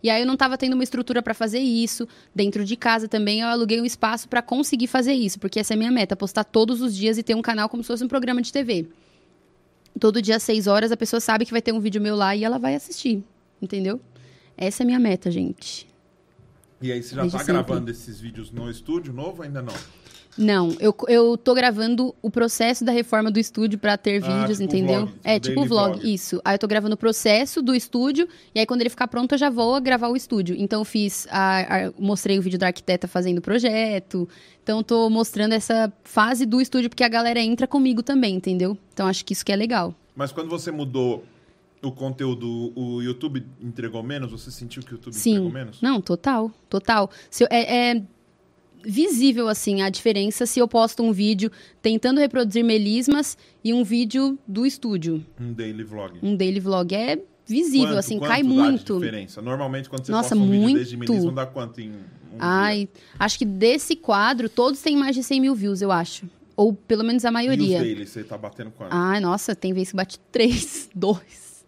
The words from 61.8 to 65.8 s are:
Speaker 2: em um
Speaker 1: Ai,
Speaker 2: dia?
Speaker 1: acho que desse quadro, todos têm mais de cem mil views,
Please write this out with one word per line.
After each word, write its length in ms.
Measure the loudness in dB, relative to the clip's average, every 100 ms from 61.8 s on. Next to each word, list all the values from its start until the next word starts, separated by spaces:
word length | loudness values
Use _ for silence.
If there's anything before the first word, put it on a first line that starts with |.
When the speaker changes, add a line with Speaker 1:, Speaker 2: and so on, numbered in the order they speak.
Speaker 2:
em 100 | -14
um 460 | -14 -18 -20 -20 -6
Speaker 1:
Ai, 380 | 0 2 2 0
Speaker 2:
dia? 100 | -4 -10 -20 -4
Speaker 1:
acho 200 | -4 -2
que 60 |
desse 520 | -4 2 2 2 -2 -4
quadro, 520 | 0 2 2 0 -2
todos 320 | 2 2 2
têm 160 | 0 0
mais 180 | 0
de 80 | -2
cem 180 | 0 2
mil 140 | 2
views, 280 | 2 -2 -2